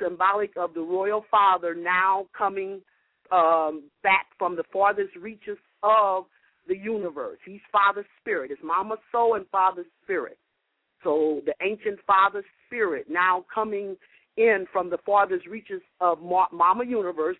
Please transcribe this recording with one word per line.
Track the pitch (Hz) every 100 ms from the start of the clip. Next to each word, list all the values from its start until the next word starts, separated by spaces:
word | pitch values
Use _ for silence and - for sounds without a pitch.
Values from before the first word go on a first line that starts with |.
symbolic | 185 175 185 202 202 170
of | 175
the | 165
royal | 165 185 196 214 208
father | 214 196 185 175
now | 170 170 180 190 190 196 -
coming, | 202 196 190 196 - _ _ _ _
um, | 185 160 165 156 156 143 _
back | 196 190 - _
from | 180 175
the | -
farthest | 190 202 202 196
reaches | 180 190 214 - 202 _ _
of | 208 220 202 190 180 _ _ _ -
the | 190
universe. | 202 220 180 147 113 -
He's | - 202 -
Father | 208 196 202 202 _
Spirit. | - 185 131
It's | 139
Mama | 156 170 202 214 _
Soul | 233 233
and | 220 190
Father | 196 185 180 175 _
Spirit. | - 185 120 - _ _ _ _ _ _
So | 175 151 156 151 143
the | -
ancient | 185 208 214 202 -
Father | 196 196 196 196 _ _
Spirit | 240 202 143 -
now | 170 185 185 180
coming | - 220 202 202 190 _ _ _ -
in | 226 202 185
from | 190 180
the | 170 -
farthest | 202 202 185 175
reaches | 220 214 190 - _
of | 180 165
Ma-, | 175 180 185
Mama | 170 170 202
Universe, | 247 240 185 170 156 185